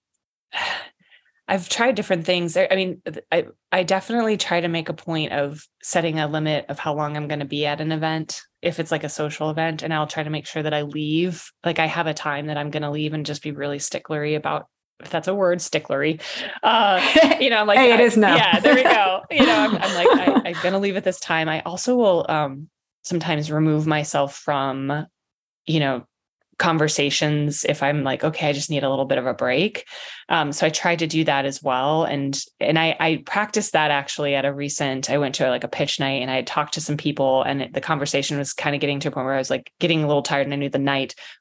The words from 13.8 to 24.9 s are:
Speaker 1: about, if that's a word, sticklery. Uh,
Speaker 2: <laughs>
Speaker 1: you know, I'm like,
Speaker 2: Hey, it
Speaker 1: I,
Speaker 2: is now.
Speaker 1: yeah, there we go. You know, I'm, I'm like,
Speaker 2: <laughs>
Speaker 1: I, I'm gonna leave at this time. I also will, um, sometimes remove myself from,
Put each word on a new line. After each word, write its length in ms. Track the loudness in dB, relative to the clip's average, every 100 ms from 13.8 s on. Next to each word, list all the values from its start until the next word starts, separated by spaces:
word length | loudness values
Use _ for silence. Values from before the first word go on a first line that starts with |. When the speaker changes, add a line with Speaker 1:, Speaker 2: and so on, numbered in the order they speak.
| -6 -8 -6 -4 -2 -2
Speaker 1:
about, 300 | -2 -6 -8 _ _ _
if 120 | -6
that's 180 | -4 -2
a 60 |
word, 240 | 0 2 2
sticklery. 600 | 0 -4 -2 -2 0 -2 -6 -10 -10 0
Uh, 360 | 2 4 4 4 4 6 6 6
Speaker 2:
<laughs> 40 |
Speaker 1:
you 80 | 4
know, 100 | 4
I'm 80 | 6
like, 100 | 8
Speaker 2:
Hey, 140 | 8
it 80 | 8
Speaker 1:
I, 20 |
Speaker 2:
is 140 | 6 8
now. 180 | 6
Speaker 1:
yeah, 240 | 6 6 4
there 160 | 6
we 80 | 6
go. 380 | 6 6 4 0 -2
You 160 | 4 6
know, 100 | 6
I'm, 200 | 4 2
I'm 180 | 0
like, 140 | 4 6
Speaker 2:
<laughs> 100 | 6
Speaker 1:
I, 300 | 4 2 0
I'm 120 | -2
gonna 160 | 0 0
leave 160 | 0 0
at 80 |
this 160 | -2 -4
time. 280 | -2 0 0
I 120 | -2
also 340 | -4 -4 0
will, 320 | 4 4 4 2
um, 400 | 0 -2 -4 -14 _ _ _
sometimes 500 | -4 -4 -2 -2 -2
remove 340 | 0 2 2 2
myself 480 | 0 0 -2 -2 -4
from, 680 | -4 -2 -2 -4 -4